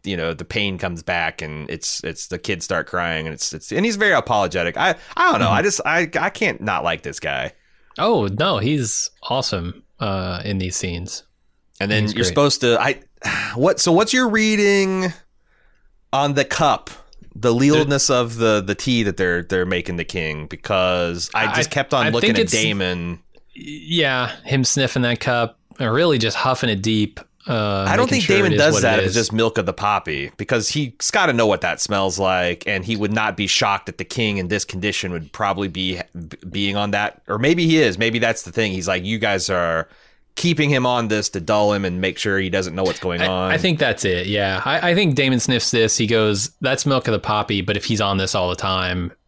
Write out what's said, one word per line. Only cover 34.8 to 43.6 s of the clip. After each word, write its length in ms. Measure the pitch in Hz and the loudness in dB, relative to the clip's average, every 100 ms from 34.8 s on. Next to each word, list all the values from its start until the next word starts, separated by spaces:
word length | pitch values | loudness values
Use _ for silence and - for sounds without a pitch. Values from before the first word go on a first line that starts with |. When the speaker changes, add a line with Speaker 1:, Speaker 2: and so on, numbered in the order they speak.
| 101 - 92 | -4 -2 -4
Speaker 1:
would 200 | 85 78 | -6 -8
probably 360 | - 101 92 98 | -4 -2 0 -4
be 320 | 90 92 90 - 87 80 | -4 -4 -4 -8 -12 -14
b-, 80 | - 92 | -14 -8
being 260 | 101 101 101 | -4 -2 0
on 140 | 101 | 0
that. 300 | 101 107 - - | 0 -2 -6 -6
Or 100 | 107 | 0
maybe 280 | 139 170 165 | 2 4 4
he 120 | 160 | 4
is. 200 | 120 87 | 4 2
Maybe 200 | 113 117 | 0 2
that's 240 | 113 113 | 0 0
the 100 | 87 | -4
thing. 200 | 98 107 | -2 0
He's 140 | 92 90 | 0 -2
like, 160 | 92 | -2
"You 140 | 92 110 | -2 -2
guys 300 | 107 98 87 | 0 0 0
are 380 | 90 85 82 - - _ _ _ - | 0 0 -2 -4 -12 _ _ _ -2
keeping 340 | 170 156 147 | 0 2 2
him 160 | 135 123 | 2 2
on 220 | 123 113 | 2 0
this 200 | 107 101 | 0 -2
to 100 | 95 | -4
dull 320 | 80 107 104 | 0 4 4
him 120 | 101 | 2
and 160 | 95 90 | 0 0
make 180 | 95 - | -2 -2
sure 200 | 107 98 | -2 0
he 120 | 92 | 0
doesn't 240 | 95 90 | -2 -2
know 80 | 87 | -2
what's 160 | 92 - | -2 -2
going 200 | 90 85 | -4 -2
Speaker 2:
I, 40 | - | -2
Speaker 1:
on." 240 | 92 92 | 0 0
Speaker 2:
I 60 | |
think 200 | 156 | 0